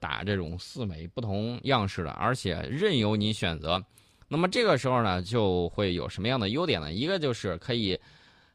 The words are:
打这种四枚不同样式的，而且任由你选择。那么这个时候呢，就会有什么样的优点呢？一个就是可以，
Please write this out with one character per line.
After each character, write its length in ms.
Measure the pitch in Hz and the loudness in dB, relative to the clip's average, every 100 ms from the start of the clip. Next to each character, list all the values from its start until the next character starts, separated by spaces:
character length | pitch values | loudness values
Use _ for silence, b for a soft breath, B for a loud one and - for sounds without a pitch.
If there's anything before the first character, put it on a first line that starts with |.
打 240 | 85 58 | -4 -4
这 100 | 92 | 0
种 240 | 101 80 90 | 0 -2 -6
四 260 | - 135 | -10 -8
枚 220 | 107 78 85 | -6 -6 -8
不 60 | - | -6
同 360 | 117 98 110 120 | -4 -2 -2 -4
样 240 | 131 127 98 | 0 2 2
式 160 | - | -2
的， 80 | 78 | -6
而 240 | - 110 | -2 0
且 260 | 131 95 82 71 | 0 -2 -2 -4
任 300 | 135 208 143 | 0 2 4
由 160 | 104 | 2
你 180 | 107 104 | 2 0
选 240 | 107 95 80 | 0 -2 -2
择。 200 | 78 90 - b b b - | 0 -2 -2 b b b -4
那 100 | 147 | 0
么 120 | 180 | 2
这 160 | 220 | 2
个 120 | 220 143 | 4 4
时 120 | 131 | 4
候 160 | 127 | 4
呢， 180 | 110 90 | 4 2
就 460 | 90 120 101 90 85 | 0 2 4 2 0
会 260 | - 101 | 0 0
有 140 | 87 62 | 0 -4
什 120 | - | -2
么 60 | 107 | -2
样 140 | 131 | 0
的 80 | 98 | 0
优 180 | 131 175 | 0 0
点 140 | 98 | 0
呢？ 120 | 76 | -2
一 140 | 87 156 | -2 0
个 100 | 190 | 0
就 160 | 147 | 0
是 240 | 113 101 85 | -2 -4 -4
可 140 | - | -2
以， 240 | 120 101 90 b b b b b | -2 0 -2 b b b b b